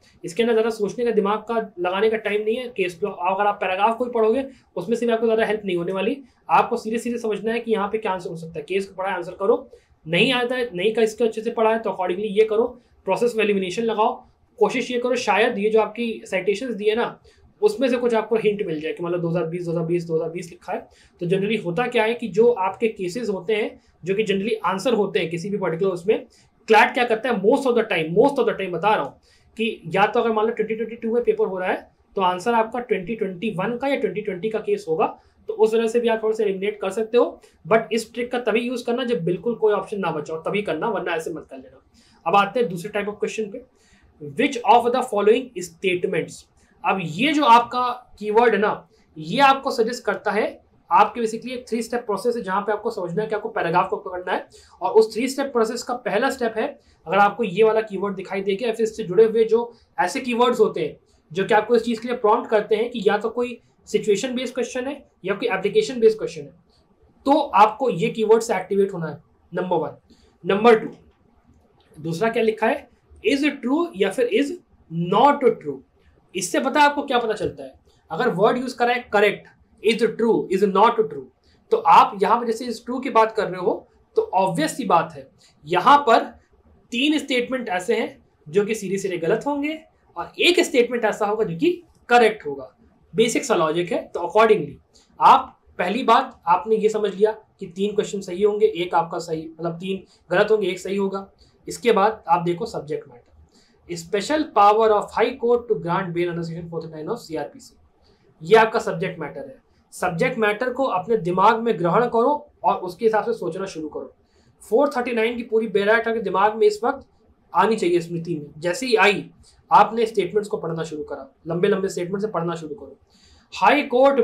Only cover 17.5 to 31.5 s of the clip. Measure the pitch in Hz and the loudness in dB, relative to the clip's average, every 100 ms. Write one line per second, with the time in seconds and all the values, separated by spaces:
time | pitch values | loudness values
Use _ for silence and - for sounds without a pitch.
17.5 | - 208 208 262 247 240 226 214 226 214 | 0 0 2 0 2 2 0 0 0 0
18.5 | 202 185 156 156 151 170 175 165 170 160 | 0 -4 -4 -6 -6 -4 -2 -2 -2 -4
19.5 | 175 170 165 160 175 170 160 165 175 185 | -6 -4 -4 -2 -2 -2 -4 -4 -8 -12
20.5 | - - 208 - _ _ - 170 190 202 | -16 -10 -10 -10 _ _ -8 -2 0 0
21.5 | 226 170 170 247 240 220 233 226 175 240 | -2 -2 -2 0 0 0 0 -4 2 4
22.5 | 240 185 - 226 220 180 247 220 190 170 | 4 -2 -2 -4 -2 -6 -6 -4 -4 -2
23.5 | 214 254 - _ _ 160 196 202 196 208 | -2 -2 -8 _ _ -6 -2 0 0 -2
24.5 | - 170 190 262 220 190 190 165 165 196 | -2 -2 -2 -2 -2 -2 -2 -4 -6 -6
25.5 | 202 185 165 196 175 175 269 - _ _ | -4 -4 -2 -2 -2 -2 -2 -4 _ _
26.5 | _ - 214 240 254 240 220 262 214 196 | _ 2 4 4 2 0 0 -2 0 2
27.5 | 269 269 226 220 180 160 180 269 269 220 | 2 2 0 0 -2 0 4 4 4 -2
28.5 | 185 190 170 202 196 139 - _ _ _ | -2 -4 -2 0 0 -2 -10 _ _ _
29.5 | - 220 - 160 190 214 240 233 214 220 | -6 -4 -4 -4 0 2 2 0 0 0
30.5 | 233 208 220 220 226 226 233 233 208 208 | 0 -4 -4 -6 -6 -2 -2 0 0 0